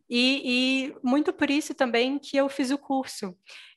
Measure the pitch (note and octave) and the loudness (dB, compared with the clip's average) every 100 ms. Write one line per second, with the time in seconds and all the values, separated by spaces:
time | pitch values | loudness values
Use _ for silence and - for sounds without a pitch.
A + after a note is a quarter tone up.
0 | - A#3+ B3+ C#4 B3+ B3 B3+ C4 C4 - | -2 2 2 2 0 0 2 0 -2 -4
1 | B3+ C#4+ D#4 - C#4+ C#4 - D4+ B3+ A#3 | 0 2 2 0 0 0 -2 -2 0 2
2 | B3+ C#4 - C#4 C4+ C#4 B3+ C#4 - C4+ | 0 -2 -2 0 0 0 -2 -2 -2 -4
3 | C4 - G3 - - - - | -4 -8 -10 -12 -20 -20 -20